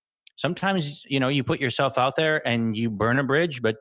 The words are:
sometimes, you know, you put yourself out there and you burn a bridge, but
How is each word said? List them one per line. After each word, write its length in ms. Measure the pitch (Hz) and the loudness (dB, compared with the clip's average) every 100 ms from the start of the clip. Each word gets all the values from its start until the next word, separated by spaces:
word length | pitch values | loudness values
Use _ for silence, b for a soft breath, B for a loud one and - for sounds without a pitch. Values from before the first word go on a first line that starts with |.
| _ _ - - | _ _ -20 -6
sometimes, 640 | 143 175 190 190 147 147 - | -4 -2 -2 0 -2 -6 -4
you 120 | 139 | 0
know, 100 | 127 | 2
you 140 | 143 | 0
put 180 | 127 165 | 0 -2
yourself 360 | 131 - 135 131 | -2 0 0 2
out 180 | 127 135 | 0 2
there 300 | 156 156 127 | 0 0 0
and 300 | 117 113 107 | 0 0 0
you 140 | 117 | -2
burn 280 | 101 110 127 | 0 2 2
a 40 | 131 | 2
bridge, 360 | 139 175 127 | 2 0 0
but 160 | 113 110 | -2 -2